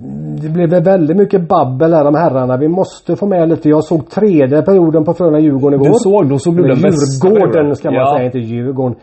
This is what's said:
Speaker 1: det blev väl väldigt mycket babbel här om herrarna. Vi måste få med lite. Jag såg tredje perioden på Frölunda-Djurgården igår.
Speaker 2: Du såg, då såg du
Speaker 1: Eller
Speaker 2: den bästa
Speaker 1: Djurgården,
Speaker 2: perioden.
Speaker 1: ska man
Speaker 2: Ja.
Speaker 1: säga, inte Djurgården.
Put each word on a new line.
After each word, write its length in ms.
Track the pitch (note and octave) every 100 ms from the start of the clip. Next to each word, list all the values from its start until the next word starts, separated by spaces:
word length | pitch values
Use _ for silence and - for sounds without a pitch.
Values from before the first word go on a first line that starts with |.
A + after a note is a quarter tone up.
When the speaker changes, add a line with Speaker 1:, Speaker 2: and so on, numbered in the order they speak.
| B2+ C#3 D3+ D3
Speaker 1:
det 60 | D3+
blev 220 | E3 E3+
väl 120 | F3+
väldigt 340 | F3 F#3+ D3+ F3+
mycket 320 | G3 G3 E3
babbel 440 | F3+ C3 C3 D#3+
här 140 | E3 C#3+
om 80 |
herrarna. 420 | D3+ E3 C3 B2+ B2+
Vi 120 | D3+
måste 480 | F3+ F#3 - - E3+
få 100 | G3+
med 220 | F3+ E3
lite. 200 | D#3+ D3+
Jag 160 | D3+
såg 260 | D3+ E3+ -
tredje 520 | - G#3 E3 C3 D3
perioden 420 | D3+ G3 E3 D#3
på 80 | D#3
Frölunda-Djurgården 680 | E3 F3 D3+ D#3 C3+ C#3+ C#3+
igår. 80 | C#3+
Speaker 2:
Du 60 |
såg, 340 | A3+ F#3+ G3+ D3+
då 100 | C3+
såg 180 | F3 E3+
du 80 |
Speaker 1:
Eller 100 | F3+
Speaker 2:
den 80 | C#3
bästa 460 | F#3+ D#3+ C3+ C3+ F#3
Speaker 1:
Djurgården, 240 | G#3+ F3
Speaker 2:
perioden. 220 | D#3+ D3 C3+
Speaker 1:
ska 140 | D#3+
man 40 | C3
Speaker 2:
Ja. 120 | C3
Speaker 1:
säga, 100 | C#3+ B2
inte 120 | B2+
Djurgården. 580 | A2+ A#2+ B2 C3 C3 A2+